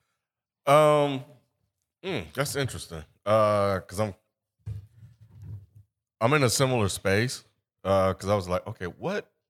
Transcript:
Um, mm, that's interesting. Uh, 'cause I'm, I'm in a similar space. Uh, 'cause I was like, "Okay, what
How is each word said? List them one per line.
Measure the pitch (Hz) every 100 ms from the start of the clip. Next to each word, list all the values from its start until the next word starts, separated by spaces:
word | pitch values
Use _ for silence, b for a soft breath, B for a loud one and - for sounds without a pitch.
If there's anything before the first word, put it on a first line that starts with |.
| _ _ _ _ _ _ -
Um, | 147 151 151 143 135 135 - _ _ _ _ _ _
mm, | 185 151 80
that's | - 143 143
interesting. | 127 85 - 82 76 _ 101
Uh, | 110 104 104 101 95
'cause | - 98
I'm, | 107 92 _ _ _ _ - - - _ - _ - - - - - - _ _ _ -
I'm | 113
in | 151
a | 127
similar | - 131 127 101
space. | - 95 98 127 - - _ _ _
Uh, | 95 98 95
'cause | 92 95
I | 104
was | 90
like, | 90 -
"Okay, | 110 87
what | - 131 208 - _ _